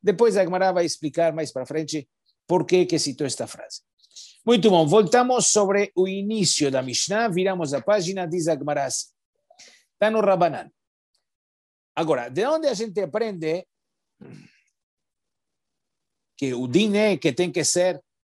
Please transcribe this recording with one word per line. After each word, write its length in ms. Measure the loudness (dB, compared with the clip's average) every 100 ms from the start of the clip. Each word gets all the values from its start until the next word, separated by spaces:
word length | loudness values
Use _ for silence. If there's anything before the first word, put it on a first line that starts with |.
Depois 360 | 0 2 2 2
a 60 |
Gemara 280 | 0 2 0
vai 140 | 2 -2
explicar 480 | -4 -6 0 -2
mais 180 | -2 -8
para 140 | -8 -8
frente 420 | -8 -6 -8 -10 _ _ _ _
por 180 | 0 4
que 200 | 2 2
que 140 | 0
citou 260 | -2 -4 -6
esta 220 | -6 -8
frase. 340 | -10 -16 -18 _ _ _ -20 -20 -6 2
Muito 240 | 4 6
bom, 160 | 6 6
voltamos 640 | 4 6 2 2 0 2
sobre 440 | 2 2 0 0 0
o 120 | -2
início 600 | -2 -4 -2 0 0 0
da 120 | -2
Mishnah, 480 | -4 -4 -2 -2 0
viramos 440 | 0 -2 -2 -4
a 80 | -4
página, 460 | 0 0 0 -6 -4
diz 200 | -2 -2
a 80 | -2
Gemara 300 | -2 -4 -4
assim. 220 | -6 -10 _ _ _ _ _ -20 _ _ _
Tá 140 | 0
no 100 | 2
Rabanan. 480 | 2 2 2 -2 -14 _ _ _ _ _ _ _ _ _ _ _ _ -6
Agora, 340 | -2 -2 -2
de 160 | -4 -2
onde 220 | 0 -2
a 60 |
gente 260 | -4 -6 -4
aprende 680 | -4 -4 -4 -4 -4 -4 -8 _ _ _ _ _ -20 -20 -20 _ _ _ _ _ _ _ _ _ _ _ _ _ _ _ _ _ _ -6
que 160 | -4
o 140 | -4 0
din 280 | 2 2 2
é 200 | 2 2
que 140 | 0
tem 200 | 0 -2
que 120 | -2
ser, 400 | -2 2 0 -2 _ _ _